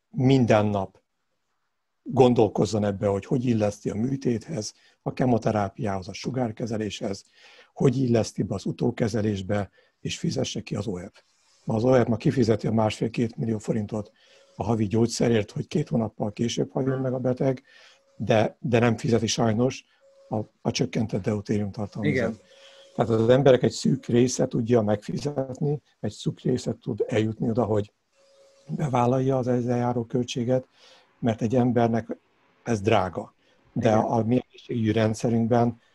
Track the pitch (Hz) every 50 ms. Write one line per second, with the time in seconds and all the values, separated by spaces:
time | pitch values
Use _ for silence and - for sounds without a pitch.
0 | _ _ - - 127 131 135 135 123 - 117 107 104 104 104 98 95 - _ _
1 | _ _ _ _ _ _ _ _ _ _ _ _ _ _ _ _ _ _ _ _
2 | _ - 151 123 131 123 120 120 110 98 - - 113 101 107 104 104 104 101 95
3 | 107 101 98 98 - - 151 127 120 127 117 107 104 104 101 - - 98 90 104
4 | 113 135 139 139 - 127 120 107 - - 165 135 107 - - _ _ _ _ _
5 | _ 139 127 - 139 127 120 107 - 117 113 107 101 98 - - 110 104 98 95
6 | 90 - 98 - - - 120 131 127 113 107 - 127 104 117 107 110 101 - -
7 | 131 107 101 - - _ _ _ - - - - - _ _ - - 139 117 135
8 | 135 120 117 110 107 - - - 113 95 110 95 - - 120 - - 123 120 -
9 | 127 110 107 110 104 110 104 95 95 92 101 101 98 - _ _ _ _ _ _
10 | - 98 - - - 170 - - - - - - - - - 104 101 117 92 90
11 | 87 107 - _ _ _ _ _ _ _ _ _ _ - 110 110 113 131 131 127
12 | 113 127 113 104 - 147 110 131 117 104 110 104 - 117 107 113 110 107 - -
13 | 127 113 113 - 120 113 - - 127 113 113 104 - - 139 113 104 101 117 107
14 | 101 - _ _ _ _ _ _ _ _ _ - - - 117 107 113 98 107 110
15 | 117 113 - - - 123 117 107 104 - - 147 - - - 165 151 - - 117
16 | 113 107 - - 127 104 - - 120 117 - - 135 135 - 147 131 135 131 131
17 | 131 131 123 131 123 131 127 - 151 135 127 - - _ _ - - - _ _
18 | _ _ _ - 110 98 117 107 104 - - _ - 127 117 117 117 120 113 117
19 | - - 117 110 113 110 - - 120 113 104 110 123 131 - - - _ _ _
20 | _ _ _ _ _ - 113 107 107 - _ _ - 123 117 - 127 - - 139
21 | 113 101 - 107 90 120 107 104 101 - 113 104 104 98 95 - 104 - - 120
22 | 113 151 139 127 117 113 113 - _ _ _ - - - - - - - - -
23 | 123 104 113 110 113 113 127 135 139 139 127 123 - 117 - - - - 139 131
24 | - - 117 120 127 127 - - 143 131 - 135 117 110 123 117 104 101 107 104
25 | - - - 127 120 143 147 139 135 131 123 - 156 143 151 147 - _ _ _
26 | - 107 - - - - - - - - 127 123 - 123 113 - _ 139 113 104
27 | - - 127 110 110 110 107 - - 120 110 120 113 98 110 104 101 - _ _
28 | _ _ _ _ _ _ _ _ _ _ _ _ _ - 160 160 160 139 123 123
29 | 120 120 127 131 131 135 135 131 123 127 123 123 117 123 120 120 123 123 123 123
30 | 117 - - 127 123 123 - 127 117 120 127 131 127 _ _ _ - - - -
31 | _ _ _ _ - 113 110 - 123 107 127 127 120 127 113 120 117 113 117 113
32 | 113 - - - _ _ _ _ _ _ _ _ _ 117 117 101 95 107 113 101
33 | 92 92 - 104 110 - _ _ _ _ _ _ _ _ _ 120 117 113 107 110
34 | 110 - 120 120 110 110 123 127 - _ - - - - 131 120 110 107 107 113
35 | 110 110 113 - - 123 113 113 117 113 123 120 120 120 113 - _ _